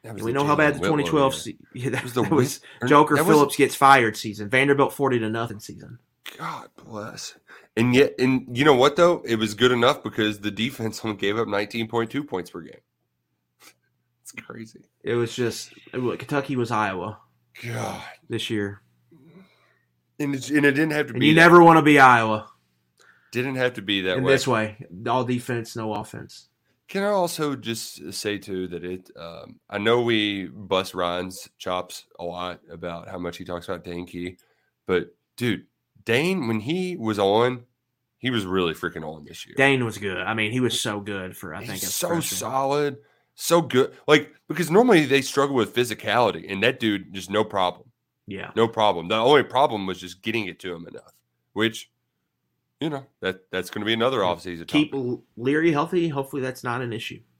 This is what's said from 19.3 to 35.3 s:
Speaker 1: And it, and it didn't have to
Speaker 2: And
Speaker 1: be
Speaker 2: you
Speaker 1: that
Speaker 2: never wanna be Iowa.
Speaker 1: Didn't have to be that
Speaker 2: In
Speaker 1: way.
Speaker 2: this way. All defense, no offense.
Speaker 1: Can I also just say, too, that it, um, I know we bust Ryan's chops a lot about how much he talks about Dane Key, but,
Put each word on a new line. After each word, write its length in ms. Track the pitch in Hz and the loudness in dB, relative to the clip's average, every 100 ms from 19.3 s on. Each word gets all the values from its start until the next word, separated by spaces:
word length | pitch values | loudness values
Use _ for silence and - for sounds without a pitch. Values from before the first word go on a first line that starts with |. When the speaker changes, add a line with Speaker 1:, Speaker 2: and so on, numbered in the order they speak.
| 185 190 _ _ _ _ _ _ - | -20 _ _ _ _ _ _ _ -8
Speaker 1:
And 160 | 147 135 | -6 -4
it, 140 | 123 | 0
and 160 | 147 143 | 4 4
it 60 | |
didn't 180 | 139 160 | 2 0
have 160 | 147 147 | 0 -2
to 60 | |
Speaker 2:
And 60 | 120 | 0
Speaker 1:
be 80 | 143 | 4
Speaker 2:
you 60 | 160 | 8
Speaker 1:
that 60 | |
Speaker 2:
never 220 | 170 175 | 10 12
wanna 180 | 165 160 | 12 10
be 180 | 151 147 | 8 8
Iowa. 500 | 131 120 113 107 - _ _ _ _ _ _ _ _ | 8 8 4 -2 -6 _ _ _ _ _ _ _ _
Speaker 1:
Didn't 240 | 120 131 131 | -6 -4 0
have 180 | 127 | -2
to 80 | 123 | -2
be 200 | 98 98 | -2 0
that 160 | 92 92 | 0 0
Speaker 2:
In 60 | |
Speaker 1:
way. 80 | 131 | 2
Speaker 2:
this 160 | 135 135 | 2 2
way. 300 | 113 110 104 - 90 117 | 0 -2 -8 -18 -12 -4
All 160 | 127 123 | -2 -2
defense, 500 | 123 123 117 113 117 | -4 -4 -8 -8 -10
no 180 | 110 104 | -8 -8
offense. 540 | 110 - - - _ _ _ _ _ | -10 -16 -18 -20 _ _ _ _ _
Speaker 1:
Can 160 | 196 | -4
I 40 | 202 | 0
also 480 | 202 175 165 147 131 | 0 -2 -2 -4 -4
just 580 | 113 113 - - 78 | -6 -8 -8 -14 -14
say, 240 | 98 104 101 | -6 -6 -6
too, 300 | 101 95 92 | -6 -8 -6
that 160 | 85 90 | -8 -10
it, 240 | 92 92 - | -12 -14 -18
um, 420 | 82 82 - - _ | -16 -16 -20 -20 _
I 100 | 101 | -4
know 220 | 107 120 | 2 2
we 440 | 117 113 104 101 87 | 2 0 0 -4 -8
bust 480 | 76 95 95 95 | -14 -2 -2 -2
Ryan's 560 | 90 87 87 92 92 - _ | -4 -4 -4 -6 -12 -20 _
chops 480 | 92 90 - - _ - | -6 -6 -6 -16 _ -12
a 40 | |
lot 360 | 85 87 90 85 82 | -12 -8 -10 -12 _
about 380 | 82 87 85 85 | -12 -10 -12 -12
how 80 | 95 | -10
much 200 | 87 85 | -10 -10
he 60 | |
talks 240 | 92 87 85 | -10 -10 -8
about 160 | 87 | -10
Dane 220 | 87 87 90 | -10 -12 -12
Key, 320 | 87 87 90 _ _ _ _ - | -10 -12 -12 _ _ _ _ -2
but, 300 | 90 - _ _ | -2 -2 _ _